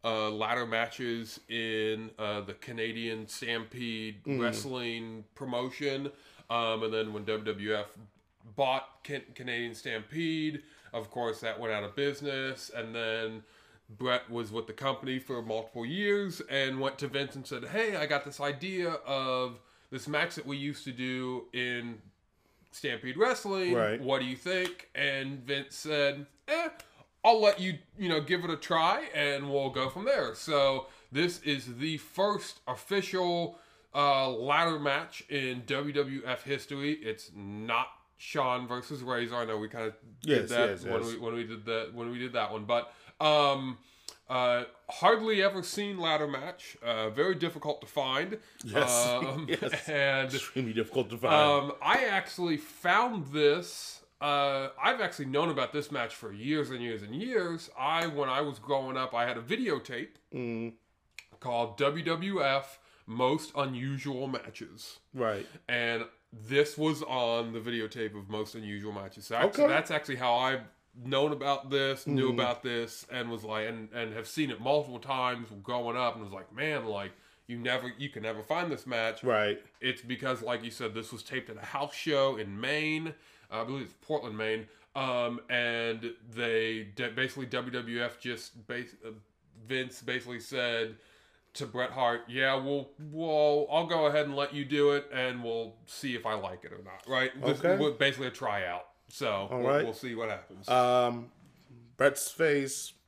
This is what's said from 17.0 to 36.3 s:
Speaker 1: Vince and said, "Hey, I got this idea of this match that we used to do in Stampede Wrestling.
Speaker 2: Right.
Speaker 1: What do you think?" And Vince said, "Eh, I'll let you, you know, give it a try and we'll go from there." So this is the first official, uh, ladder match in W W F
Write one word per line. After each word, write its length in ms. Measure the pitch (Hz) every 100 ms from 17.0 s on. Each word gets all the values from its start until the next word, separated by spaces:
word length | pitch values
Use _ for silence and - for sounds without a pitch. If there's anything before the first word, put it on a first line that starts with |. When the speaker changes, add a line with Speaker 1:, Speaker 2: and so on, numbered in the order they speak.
| 139
Speaker 1:
Vince 280 | 139 139 139
and 100 | 131
said, 200 | 127 123
"Hey, 300 | 196 226 185
I 100 | 151
got 160 | 147 -
this 140 | -
idea 520 | 143 139 180 190 170 160 127
of 540 | 139 131 127 127 117 _ _ _
this 160 | 131 147
match 280 | 147 170 160
that 100 | 139
we 100 | 139
used 260 | 143 143
to 80 | -
do 560 | 123 127 127 127 127 -
in 460 | 127 123 120 117 110 - _ _ _ _ _ _
Stampede 460 | - 139 117 127 135
Wrestling. 560 | 233 240 208 190 180
Speaker 2:
Right. 260 | 123 107 110
Speaker 1:
What 200 | 127 135
do 60 | 127
you 80 | 131
think?" 540 | 175 185 180 - -
And 460 | - 143 135 135 139
Vince 360 | 123 139 135 -
said, 520 | 151 151 143 143 143 _ -
"Eh, 220 | 311 339 - - - - _
I'll 180 | - 226
let 180 | 208 202
you, 200 | 185 151 - -
you 120 | 185
know, 120 | 160
give 220 | 147 170
it 80 | 170
a 40 | 160
try 480 | - 165 165 220 320 151
and 360 | 147 139 143
we'll 200 | 139 135
go 180 | 131 135
from 160 | 175 220
there." 300 | 269 127 110
So 500 | - 147 135 135 131 - -
this 300 | 135 175 170
is 360 | 147 143 120 120
the 200 | 151 156
first 640 | - - 202 202 - - -
official, 880 | 127 - 196 - 185 180 175 170 - - _ _ 143
uh, 340 | 143 139 131
ladder 480 | 120 127 147 170 156
match 440 | 143 139 165 - -
in 340 | 143 131 127 113
W 280 | 135 147
W 280 | 143 135 135
F 160 | 127